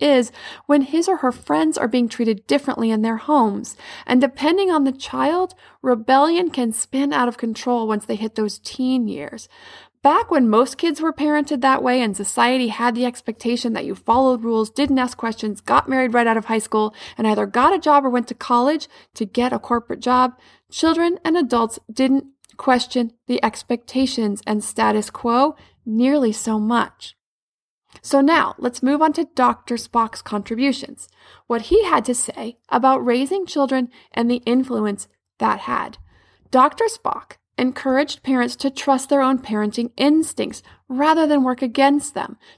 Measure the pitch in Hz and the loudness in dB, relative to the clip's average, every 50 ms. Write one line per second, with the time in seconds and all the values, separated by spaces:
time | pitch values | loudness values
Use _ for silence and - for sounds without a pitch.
0 | 277 294 277 254 233 - - - - - - - - - 285 294 269 269 302 330 | 2 4 4 4 2 0 -6 -14 -18 -18 -18 -10 0 2 2 2 2 2 0 0
1 | 339 381 370 - - 254 247 - - - 294 311 320 311 302 - - 226 254 247 | 0 0 0 0 0 -2 -2 -4 -4 -2 0 0 2 0 0 -2 -2 0 0 0
2 | 240 226 - - 233 226 220 196 - - 285 285 285 277 - - 226 226 220 214 | 0 0 -2 -2 0 0 0 -2 0 0 0 0 0 -2 -4 -2 0 0 0 0
3 | 220 226 226 220 - - 302 285 226 208 202 208 240 - - - - - - - | 0 -2 -2 -4 -2 2 2 4 4 2 0 -4 -8 -12 -14 -18 -20 -20 -18 -12
4 | - - 247 254 277 262 269 - 277 311 349 392 392 370 339 311 277 262 262 269 | -4 0 2 2 2 2 0 -2 0 0 2 2 2 2 2 2 0 0 -2 -4
5 | - - - 254 262 285 330 359 370 - - _ - - _ _ - 262 247 220 | -10 -10 -6 -2 -2 0 0 0 -2 -4 -6 _ -20 -20 _ _ -2 -2 -2 0
6 | 226 - 262 269 285 320 330 349 370 320 - 269 240 226 220 - - - - 262 | 2 2 4 4 4 4 2 0 0 -2 -2 -2 -2 -2 -4 -6 -8 -4 -2 -2
7 | 285 285 294 - 247 240 240 - 247 226 214 - - 247 247 233 226 220 214 208 | -2 0 0 0 0 -2 -2 -4 -6 -6 -6 -6 -4 -2 -2 -2 0 -2 -2 -4
8 | - - 226 208 220 220 - - 214 208 - - - - - - 254 254 262 254 | -4 -6 -6 -6 -6 -6 -4 -4 -4 -4 -6 -8 -14 -12 -8 -4 -2 0 0 0
9 | 233 208 185 147 147 - - 220 - - _ - - - - - - _ _ _ | -2 -4 -6 -8 -10 -12 -14 -16 -18 -20 _ -20 -20 -20 -20 -20 -20 _ _ _
10 | - 277 311 403 466 - 349 285 247 220 208 226 262 269 - - - 339 294 - | 2 4 4 4 2 2 2 4 4 6 6 4 4 2 0 -2 -2 -2 -2 -2
11 | 311 330 - - 294 302 302 302 294 - 302 247 269 269 262 - 262 254 247 262 | -2 -4 -2 0 0 0 2 0 0 -2 -2 0 2 2 2 2 2 0 0 0
12 | 240 214 190 - 202 - - 247 233 240 254 262 247 226 208 - 233 247 226 240 | 0 -2 -4 -4 -6 -4 0 0 2 2 2 0 0 -2 -2 -2 -2 -2 0 0
13 | 247 247 247 - - - 220 - - 233 240 240 - 233 220 - - - 190 185 | -2 -4 -4 -6 -10 -12 -10 -6 -4 -2 -2 -2 -2 -4 -4 -6 -6 -8 -10 -4
14 | - - 226 254 269 262 254 233 226 233 226 220 220 214 - - 285 269 269 262 | 0 2 4 4 4 4 2 2 0 -2 0 0 0 -2 -2 -2 0 2 2 2
15 | 247 247 - - - 226 220 - 220 214 202 - - - - 269 - - 262 262 | 0 -2 -4 -6 -8 -8 -6 -6 -6 -8 -8 -8 -4 0 0 0 0 0 0 0
16 | 254 240 220 240 233 233 226 226 214 - 226 220 214 - - 214 214 214 214 - | 0 2 2 2 2 2 2 0 -2 -2 -2 -4 -2 -2 -2 -2 -2 -2 -4 -10
17 | - - - - 220 220 214 208 208 202 196 240 262 311 - 320 - 302 294 285 | -18 -14 -8 -2 -2 0 0 0 -2 -2 0 2 2 4 2 2 2 4 4 4
18 | 277 262 240 247 233 - - - - - 247 240 247 285 320 302 - - - - | 4 2 0 -2 -4 -6 -10 -12 -2 0 2 2 2 2 0 -2 -4 -12 -18 -20
19 | - _ _ - 220 196 - 240 240 254 247 220 - - 240 233 233 - - - | -20 _ _ -8 -8 -4 -2 -2 -2 -2 -2 -6 -4 -4 -4 -4 -4 -6 -10 -6
20 | - 247 254 254 254 254 247 _ _ _ _ _ _ _ - - 320 320 330 330 | -2 0 2 2 2 0 -2 _ _ _ _ _ _ _ -6 0 0 2 2 2
21 | 339 339 349 - - 339 320 349 294 233 247 233 233 233 - - - - 220 - | 0 0 0 -2 -2 0 0 0 2 0 0 0 0 -2 -4 -10 -16 -8 -2 0
22 | 262 254 269 277 - - _ _ _ _ _ - - 269 254 240 - - - 254 | 2 2 2 0 -2 -6 _ _ _ _ _ -4 0 2 2 2 0 -2 -2 -2
23 | 240 226 - _ _ - 247 - - 226 - - - - 240 233 - - - 262 | -2 -4 -6 _ _ -4 -2 -2 -2 -2 -4 -6 -6 -6 -6 -6 -6 -6 -2 -2
24 | 269 254 - 240 220 208 202 208 - 226 214 208 208 - - - 220 214 214 214 | -2 0 -2 -2 -2 -2 -4 -4 -4 -4 -4 -4 -6 -6 -4 -2 0 0 0 0
25 | 208 - - - - 233 233 247 277 311 302 - - _ _ _ _ 226 214 226 | -2 -6 -8 -6 -2 0 2 2 2 0 0 -4 -14 _ _ _ _ -4 0 2
26 | 247 269 285 294 254 220 208 - - 226 220 214 208 220 240 233 - - - _ | 2 4 4 2 2 0 0 -2 -4 -2 -2 -2 0 0 0 0 -2 -2 -6 _
27 | - - - _ _ _ _ _ _ _ _ _ _ _ _ _ _ _ - - | -20 -20 -20 _ _ _ _ _ _ _ _ _ _ _ _ _ _ _ -20 -20
28 | - - 285 277 277 277 330 302 - - - - - 247 247 - 254 262 285 294 | -4 0 2 4 4 4 4 2 2 -2 -4 -6 -6 -6 -4 -2 0 0 2 2
29 | 311 320 302 330 311 - _ - 247 247 233 - _ - 240 233 - - - 233 | 2 0 0 -2 -4 -4 _ 0 2 2 0 -2 _ -8 -8 -8 -8 -4 -2 -2
30 | 226 220 - - - - 208 208 196 - 233 226 269 277 262 277 - - - - | -2 -2 -6 -12 -10 -8 -8 -8 -6 -6 -4 -2 0 0 0 -2 -6 -14 -16 -20
31 | - - _ _ _ - - _ _ - 233 233 226 - 359 440 415 359 320 254 | -20 -20 _ _ _ -20 -20 _ _ -4 -4 -4 0 2 2 2 4 4 2 0
32 | - - 247 - - - - - 240 226 240 _ _ _ - 254 247 262 269 262 | 0 0 -2 -4 -4 -6 -8 -10 -12 -12 -12 _ _ _ 0 2 4 4 2 2
33 | 240 247 233 247 277 277 381 392 370 - - 294 277 269 269 262 247 247 - - | 2 0 0 0 0 -2 -2 -4 -4 -4 -2 -2 0 0 0 -2 -2 -4 -8 -14
34 | _ _ - - 233 240 247 240 - 226 240 262 262 262 240 220 214 208 202 - | _ _ -4 -2 0 0 0 0 0 0 0 0 0 0 -2 -2 -2 -2 -4 -6
35 | - - _ _ _ _ _ - 226 220 - 208 - 233 247 - - - - - | -10 -16 _ _ _ _ _ -2 -2 -2 -2 -2 -4 -6 -6 -6 -6 -8 -12 -18
36 | - _ _ _ _ _ _ _ _ _ - 254 254 302 - - 453 440 - - | -20 _ _ _ _ _ _ _ _ _ 4 4 4 4 2 0 -2 -2 -2 -4
37 | - - - - - - - - _ _ _ - 254 254 247 - - 269 254 269 | -6 -6 -6 -6 -8 -14 -20 -20 _ _ _ -4 -2 -2 -4 -4 -2 0 0 0
38 | 294 294 - - - 262 269 247 240 247 - - - 269 269 - - 285 269 262 | 0 -2 -4 -8 -4 -2 0 0 0 -2 -4 -4 -4 -4 -4 -2 0 2 2 2
39 | 269 - 285 277 262 262 269 254 - - 214 208 214 208 - 233 233 240 - - | 2 2 2 2 4 2 2 0 -2 -4 -2 -2 -2 -2 -2 -4 -6 -6 -2 0
40 | - 294 302 320 320 - - - - - - - - - - _ _ - 254 262 | 2 4 4 4 2 0 -4 -6 -6 -6 -8 -12 -18 -20 -20 _ _ -8 -2 0
41 | 294 311 320 330 311 294 302 285 254 254 254 - 269 240 220 269 269 277 285 294 | 2 4 4 4 4 4 4 2 2 2 0 -2 -4 -2 2 4 4 4 4 2
42 | - - - - - - - - _ - - | 0 -4 -8 -8 -10 -10 -12 -18 _ -20 -20